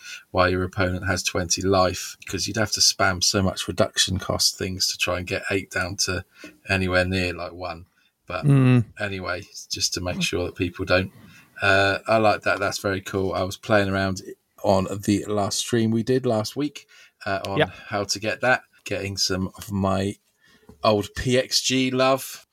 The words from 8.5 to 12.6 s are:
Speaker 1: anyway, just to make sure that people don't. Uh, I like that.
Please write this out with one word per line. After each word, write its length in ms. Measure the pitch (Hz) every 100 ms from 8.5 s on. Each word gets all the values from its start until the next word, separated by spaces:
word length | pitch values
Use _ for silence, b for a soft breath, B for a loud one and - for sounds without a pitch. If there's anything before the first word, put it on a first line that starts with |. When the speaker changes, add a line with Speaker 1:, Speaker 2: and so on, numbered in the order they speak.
| 139 127 123 107 -
Speaker 1:
anyway, 400 | 104 98 90 87 - - -
just 240 | 101 - -
to 40 |
make 220 | 90 131
sure 240 | 165 87 90
that 100 | -
people 300 | 90 - 92
don't. 260 | 92 95 B B B B -
Uh, 360 | 101 98 98 98 -
I 120 | 110
like 240 | 104 92
that. 160 | 101 95